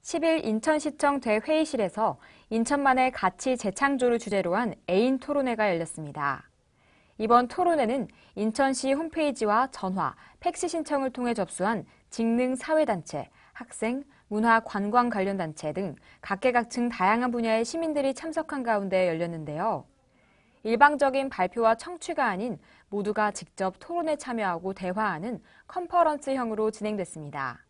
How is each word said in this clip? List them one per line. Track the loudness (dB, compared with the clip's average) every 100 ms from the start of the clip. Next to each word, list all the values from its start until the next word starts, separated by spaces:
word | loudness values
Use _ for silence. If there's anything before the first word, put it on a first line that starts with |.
| -4
십 | 0
일 | 2 2
인천시청 | 0 -2 0 0 -2 0 0 2
대회의실에서 | 0 0 2 2 2 0 -2 0 -2 -2 -14 -20 _
인천만의 | -2 0 2 4 4 2
가치 | 2 -2 0 -2 0
재창조를 | -2 0 0 2 2 2
주제로 | 0 -2 0 0
한 | -2 -6 0
애인 | 2 4 0
토론회가 | 0 0 0 0 2
열렸습니다. | 2 -2 -8 -10 -4 -2 -4 -10 _ _ _ _ _ _ _
이번 | 4 6 6
토론회는 | 2 2 4 2 0 -4 _ _
인천시 | -4 -2 2 2 2 0
홈페이지와 | 0 -2 0 -2 0 2 2 0
전화, | -4 -4 -2 -4 -6 -20 _
팩스 | -6 -2 -4
신청을 | -4 -2 -2 -2
통해 | -2 -2
접수한 | -2 -4 -2 -2 -2 -6 _ _
직능 | -2 0 2 0 -2
사회단체, | 0 2 2 0 -4 -8 -10 _ -20
학생, | -18 -16 -6 -4 -4 -8 _ _
문화, | 0 4 4
관광 | 2 -4 2 2 2
관련 | 0 -2 -2
단체 | -4 -6 -6
등 | -4 -6 -8 _ _
각계각층 | -8 0 2 2 0 -2 -4
다양한 | 2 2 4 2
분야의 | 0 2 2
시민들이 | 0 -2 -2 0 0
참석한 | -2 -4 -6 -4 -4
가운데 | 0 0 2 2 2
열렸는데요. | 0 -4 -6 -8 -4 -2 -4 -8 _ _ _ _ _ _ _
일방적인 | -2 6 6 6 2 2 -2
발표와 | 0 -2 2 2 2
청취가 | -2 -12 -6 -2 0
아닌 | 0 -4 -8 _ _ _
모두가 | -4 -2 0 0
직접 | -2 -14 -4 -4 -4
토론에 | -6 -4 -2 -2
참여하고 | -4 -4 -2 -2 -6
대화하는 | -6 -4 -2 -2 -2 -6 -8 _ -20 _
컨퍼런스형으로 | -8 -2 2 2 2 -2 -2 -2 0 -2
진행됐습니다. | -2 -6 -4 -6 -8 -10 -6 -6 -8 _